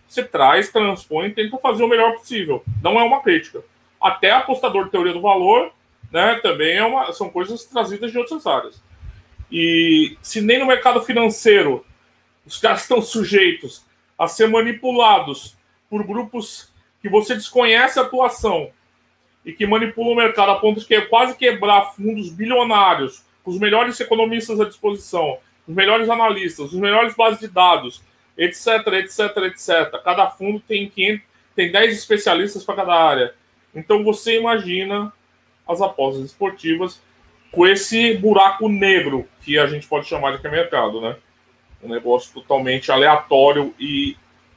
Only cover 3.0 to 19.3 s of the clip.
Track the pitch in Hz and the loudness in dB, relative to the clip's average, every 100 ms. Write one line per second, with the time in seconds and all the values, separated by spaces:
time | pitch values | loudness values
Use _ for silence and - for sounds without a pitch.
3 | 233 269 233 165 - - - _ _ _ | 2 2 2 0 -2 -14 -18 _ _ _
4 | 190 - 190 254 254 254 240 196 190 185 | -2 0 2 2 0 -4 -2 -2 -2 -2
5 | 180 175 202 190 180 240 - - _ _ | -2 -2 0 2 4 2 0 -10 _ _
6 | - 165 208 233 196 151 160 185 226 262 | -6 0 0 0 -2 -2 0 0 0 -2
7 | 262 254 190 180 190 233 - 247 190 202 | -4 -8 -8 -6 -8 -10 -6 -6 -4 -6
8 | 233 240 240 320 185 131 - - _ _ | -6 -6 -6 -6 -4 -4 -4 -16 _ _
9 | - - _ - - 165 165 165 165 156 | -20 -20 _ -20 -10 -4 0 0 2 2
10 | 156 - - 220 208 254 262 254 - 240 | 2 -4 -10 -2 0 2 2 2 2 0
11 | 254 233 226 220 220 202 151 123 - _ | -2 0 -2 2 4 4 4 -2 -8 _
12 | _ _ _ _ 151 - 214 185 - 240 | _ _ _ _ -18 -2 0 0 0 -2
13 | 220 226 185 202 180 165 - - _ _ | 0 -4 0 2 2 0 -10 -18 _ _
14 | _ - 170 - 220 220 233 226 254 240 | _ -6 -4 0 2 2 -2 -4 -2 2
15 | 226 196 143 135 - _ _ _ _ 208 | 4 4 0 -10 -16 _ _ _ _ -8
16 | 185 226 214 240 - - - _ _ _ | -6 -8 -8 -10 -12 -16 -20 _ _ _
17 | 202 208 214 226 - 247 240 226 262 262 | 0 0 2 -4 -2 0 4 4 2 0
18 | 254 254 247 254 220 170 135 _ _ _ | -2 0 0 0 -2 -2 -4 _ _ _
19 | _ _ _ | _ _ _